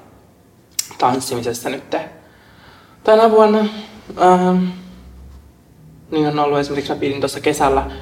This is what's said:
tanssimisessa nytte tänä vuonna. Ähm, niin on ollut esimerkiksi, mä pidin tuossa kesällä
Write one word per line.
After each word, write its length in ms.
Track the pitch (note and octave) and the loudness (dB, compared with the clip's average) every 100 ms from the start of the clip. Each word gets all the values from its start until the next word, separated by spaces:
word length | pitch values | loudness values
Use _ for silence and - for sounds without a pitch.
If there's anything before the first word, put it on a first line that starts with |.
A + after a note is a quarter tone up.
| - - _ _ _ _ _ - - - | -20 -20 _ _ _ _ _ -14 -12 -2
tanssimisessa 720 | B2+ C3+ B2+ A#2+ A#2+ - C3 | 0 0 -4 -6 -6 -6 -8
nytte 400 | C3+ - D#3 - - - - - - - - _ _ | -10 -8 -8 -8 -16 -20 -20 -20 -20 -20 -20 _ _
tänä 280 | - A3 A3+ | 2 4 6
vuonna. 280 | A3 G#3+ G#3+ G#3+ - - - - - | 6 4 4 0 -4 -16 -20 -16 0
Ähm, 420 | F3+ F3+ F3+ F#3 F#3 - - - - - - - - _ _ - - - - | 4 4 2 2 0 -6 -16 -20 -20 -20 -20 -20 -20 _ _ -20 -20 -20 -4
niin 160 | D#3 D3 | -2 0
on 120 | D3 | 0
ollut 200 | D3 C#3+ | 0 0
esimerkiksi, 340 | C#3+ C#3+ C#3 | -2 -4 -6
mä 60 | D3 | -4
pidin 200 | C#3+ C#3 | -4 -2
tuossa 180 | C#3 D#3+ | -4 -2
kesällä 520 | D3+ D3 C#3+ C3+ - - | -2 0 2 0 -2 -10